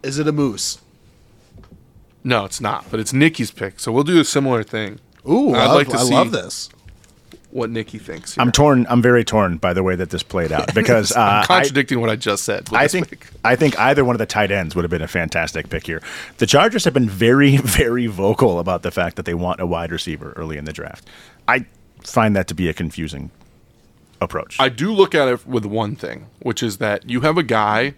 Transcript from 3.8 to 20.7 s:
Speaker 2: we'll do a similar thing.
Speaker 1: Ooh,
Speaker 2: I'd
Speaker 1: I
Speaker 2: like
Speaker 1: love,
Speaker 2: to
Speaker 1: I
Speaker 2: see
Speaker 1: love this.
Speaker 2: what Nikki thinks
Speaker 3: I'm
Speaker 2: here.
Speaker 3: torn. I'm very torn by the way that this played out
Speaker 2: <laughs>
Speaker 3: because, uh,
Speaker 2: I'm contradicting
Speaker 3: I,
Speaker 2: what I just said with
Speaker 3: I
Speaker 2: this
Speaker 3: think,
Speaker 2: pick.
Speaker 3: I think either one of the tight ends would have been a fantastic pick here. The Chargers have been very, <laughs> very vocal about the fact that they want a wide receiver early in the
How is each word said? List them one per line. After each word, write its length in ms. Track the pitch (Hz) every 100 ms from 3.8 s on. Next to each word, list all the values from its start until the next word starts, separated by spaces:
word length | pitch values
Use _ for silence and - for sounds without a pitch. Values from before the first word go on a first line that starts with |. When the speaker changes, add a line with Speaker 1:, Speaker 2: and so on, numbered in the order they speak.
| -
Speaker 2:
we'll 120 | 113
do 160 | 143 175
a 40 |
similar 380 | 147 143 135 120
thing. 360 | 107 110 104 104 _ _ 123
Speaker 1:
Ooh, 260 | 202 285
Speaker 2:
I'd 140 | 123 127
Speaker 1:
I 20 |
Speaker 2:
like 160 | - 139
Speaker 1:
love, 80 | 117
Speaker 2:
to 60 |
Speaker 1:
I 20 | 123
Speaker 2:
see 60 |
Speaker 1:
love 180 | - -
this. 360 | - - - - - - - _ _ _ - _
Speaker 2:
what 200 | - 113
Nikki 280 | 113 107 110
thinks 380 | - 82 - -
Speaker 3:
I'm 120 | 123
Speaker 2:
here. 40 |
Speaker 3:
torn. 340 | 113 147 131 117
I'm 120 | 123
very 240 | 120 120
torn 340 | 113 110 98 85
by 140 | 92
the 100 | 87
way 120 | 92
that 160 | 90 90
this 120 | 90
played 260 | - 95 82
out 240 | 78 -
Speaker 2:
<laughs> 0 |
Speaker 3:
because, 380 | - - 117 95
uh, 80 | 117
Speaker 2:
I'm 240 | 104 104 104
contradicting 520 | 180 143 135 135 123
Speaker 3:
I, 20 |
Speaker 2:
what 100 | 117
I 60 | 110
just 280 | - 101
said 240 | - 98 92
with 60 |
Speaker 3:
I 100 | 110
Speaker 2:
this 80 | 147
Speaker 3:
think, 180 | 185 -
Speaker 2:
pick. 160 | - - -
Speaker 3:
I 100 | 113
think 240 | 123 156 117
either 260 | 120 143
one 120 | 127 120
of 20 |
the 80 | 110
tight 240 | 107 101
ends 240 | 98 82
would 80 | 90
have 80 | 85
been 120 | 87
a 60 | 78
fantastic 640 | 90 80 - 78 82 76
pick 160 | 80 -
here. 160 | 80 - - - -
The 80 | 110
Chargers 380 | 143 214 220
have 100 | 175
been 140 | 131 117
very, 480 | 95 117 135 143 135
<laughs> 20 |
very 480 | 123 90 127 123 117
vocal 500 | 101 107 107 123 87
about 240 | 85 87
the 80 | 90
fact 260 | - 85 -
that 80 |
they 100 | 87
want 260 | 85 90 90
a 60 | 90
wide 260 | 85 85
receiver 400 | 82 - 76 71 -
early 200 | 80 76
in 80 |
the 80 | 76